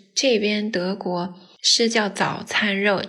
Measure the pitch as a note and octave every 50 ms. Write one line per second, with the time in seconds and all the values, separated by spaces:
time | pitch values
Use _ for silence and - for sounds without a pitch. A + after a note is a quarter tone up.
0 | - _ _ - - C4+ A#3+ G#3 G#3 G#3 G#3+ G#3 G#3 G#3+ A3+ F#3 F3 F#3 G3 G3
1 | - F3+ F3+ F3 F3 F#3 F3+ - - - - _ - - - - A#3 A3+ A3+ A3+
2 | G#3+ G3 F#3+ - F#3 - - - - - - - A3 G#3 G3 G3 G3+ G#3 G3 E3+
3 | -